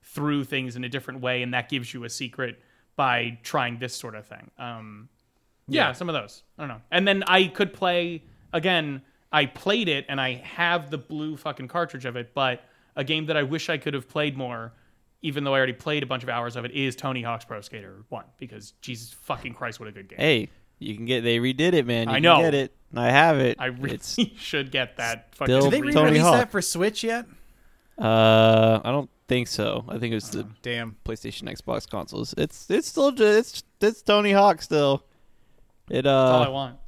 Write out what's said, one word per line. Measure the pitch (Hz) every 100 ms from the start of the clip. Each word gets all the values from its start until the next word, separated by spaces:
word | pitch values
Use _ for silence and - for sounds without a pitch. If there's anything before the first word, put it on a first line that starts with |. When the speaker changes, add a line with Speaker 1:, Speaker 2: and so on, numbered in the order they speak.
Speaker 1:
through | _ - 147 143 131
things | 135 127 123
in |
a | 123
different | 131 - 131
way, | 127 123
and | 123
that | 123 120
gives | 135 117
you | 127 117
a |
secret | - 127 - 123 - _ _ _ -
by | 135 120 117 120
trying | - 151 120 117
this | 123
sort | - 120 107
of | 104
thing. | 113 110 _
Um, | 123 113 110 104 113 _ _ _ _ _ -
yeah, | 294 175
Speaker 2:
Yeah. |
Speaker 1:
some | 123 175
of |
those. | 151 104 - _ -
I |
don't | 147
know. | 110 _
And | 175 196
then | 196 185
I | 185 190
could | - 202
play, | - 185 175 175 165 _ _ _
again, | 170 175 175 151 135 _ _ _
I | 156 143
played | - 196 220 196
it, | 143 139
and | 139
I | 131 120
have | - - 170 175 143
the | 151
blue | - 151 151 147
fucking | 151 147 127
cartridge | 175 165 135 127
of | 120
it, | 120
but | - 131 123 _ _ _ -
a |
game | 139 156 156
that | 151
I |
wish | 135 160 -
I | 156
could | 151
have | 143 -
played | 151 151 135
more, | 127 117 113 _ _ _ _ _
even | 156 139
though | 143
I | 135
already | 131
played | 123 - 151
a | 135
bunch | 127
of | 123
hours | 120 120 117
of |
it, | 117
is | 147 135 123
Tony | 139 127
Hawk's | 117 117 -
Pro | 110
Skater | 101 110 98 95 107
one, | 113 - _
because | 120 107 107 _
Jesus | - 117 117 -
fucking | - 156 127 120
Christ, | 120 107
what | 107
a |
good | 98 98
game. | -
Speaker 3:
Hey, | 143 123 - _ _ _
you | - 107
can | 117
get, | 127
they | 117 117
redid | 127 127 170
it, | 175 120
man. | 117 117
You |
Speaker 1:
I | 131
Speaker 3:
can |
Speaker 1:
know. | 165 156
Speaker 3:
get | 165
it. | 143 135 _ _ -
I | 120
have | 135 165 147
it. | 127 -
Speaker 1:
I | 127
really | 123 135 -
Speaker 3:
It's | - - 233
Speaker 1:
<laughs> | -
should | - 151 135
get | 135 123 -
that | 117 117 _ -
fucking | 135
Speaker 3:
still | 131 139
Speaker 2:
Did | 269
they | 285
Speaker 3:
Tony | 302 -
Speaker 2:
re-release | 151
Speaker 3:
Hawk. | 170 247
Speaker 2:
that | 233
for | 202
Switch | 180 170 202 214
yet? | 226 233 233 - - _ _ _ _ -
Speaker 3:
Uh, | 113 113 110 110 113 110 113 110
I | 113
don't | 139 135 _ -
think | 123 120
so. | - 107 117 117
I | 113
think | 117
it | 110
was | -
the | 101
Speaker 2:
Oh, | 101 107
damn. | 123 117 117 107
Speaker 3:
PlayStation, | - 113 107 - -
Xbox | - - 107 -
consoles. | 101 80 - - -
It's, | - - -
it's | 208 -
still | - 277
ju-, | 269 214
it's, | 208 247 - - _
it's | 208 226
Tony | - 208 208
Hawk | 196 202 165
still. | - 156 143 135 _ _ _ _ _ _ _ _ -
It, | 127 135
uh, | 135 131
Speaker 1:
That's | 127
all |
I | 123
want. | 135 131 127